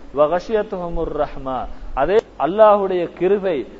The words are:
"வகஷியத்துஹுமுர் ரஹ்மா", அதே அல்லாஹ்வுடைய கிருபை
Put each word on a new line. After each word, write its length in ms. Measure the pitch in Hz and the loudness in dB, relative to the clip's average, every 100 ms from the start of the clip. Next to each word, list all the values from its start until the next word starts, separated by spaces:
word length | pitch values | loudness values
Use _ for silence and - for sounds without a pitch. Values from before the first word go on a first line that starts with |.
| - 135 | -10 0
"வகஷியத்துஹுமுர் 1080 | 147 175 - 214 208 185 175 170 151 147 | 2 2 -2 -2 -2 -6 -6 -4 -4 -2
ரஹ்மா", 400 | 143 143 131 123 104 - - | -4 -4 -6 -6 -6 -10 -8
அதே 220 | - 151 214 - - | -2 2 2 0 -4
அல்லாஹ்வுடைய 760 | 202 208 214 208 190 185 165 | -2 6 6 6 2 -2 -4
கிருபை 540 | - 180 208 190 147 104 - | -2 0 0 0 -4 -6 -14